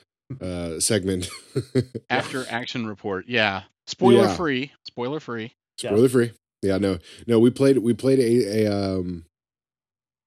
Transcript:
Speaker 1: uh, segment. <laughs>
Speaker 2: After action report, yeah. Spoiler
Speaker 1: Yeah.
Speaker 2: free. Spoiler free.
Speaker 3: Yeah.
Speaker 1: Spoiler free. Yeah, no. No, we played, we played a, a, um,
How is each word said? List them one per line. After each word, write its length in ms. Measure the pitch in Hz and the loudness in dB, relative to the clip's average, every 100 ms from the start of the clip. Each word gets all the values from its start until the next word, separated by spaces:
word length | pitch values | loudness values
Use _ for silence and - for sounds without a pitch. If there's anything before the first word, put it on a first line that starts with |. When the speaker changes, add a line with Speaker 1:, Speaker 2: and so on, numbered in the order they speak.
| _ _ - 135 | _ _ -18 -12
Speaker 1:
uh, 380 | 92 87 85 80 | -8 -8 -6 -4
segment. 500 | - 107 92 92 90 - - - - | 0 0 0 -2 -6 -12 -10 -10 -4
<laughs> 400 | 131 123 117 - | -2 -2 -6 -6
Speaker 2:
After 360 | 123 117 135 123 | -4 -4 -8 -6
action 380 | 117 123 127 110 | -8 -8 -8 -8
report, 380 | 101 107 95 92 | -8 -6 -6 -4
yeah. 360 | 123 107 95 - _ - | 0 0 -2 -10 _ -16
Spoiler 400 | - - 123 - | 0 4 6 4
Speaker 1:
Yeah. 100 | 87 | 0
Speaker 2:
free. 360 | 165 127 139 _ - | -2 -4 -6 _ -16
Spoiler 340 | - 123 151 | -10 -8 -8
free. 340 | - 117 110 _ _ - | -8 -10 -10 _ _ -12
Speaker 3:
Yeah. 100 | 117 | 0
Speaker 1:
Spoiler 180 | 104 131 | 4 4
free. 220 | 123 120 - _ _ | 4 0 -4 _ _
Yeah, 160 | 98 95 | -2 0
no. 180 | 98 85 - - - | 0 -2 -8 -12 0
No, 120 | 113 | 4
we 120 | 120 | 4
played, 260 | 127 139 131 | 6 4 4
we 160 | 113 | 2
played 260 | 110 131 135 | 0 2 2
a, 460 | 117 120 98 110 107 | 4 2 2 0 2
a, 80 | 101 98 95 | 0 -2 -2
um, 280 | 90 87 82 _ _ _ _ _ _ _ _ _ | -4 -8 -12 _ _ _ _ _ _ _ _ _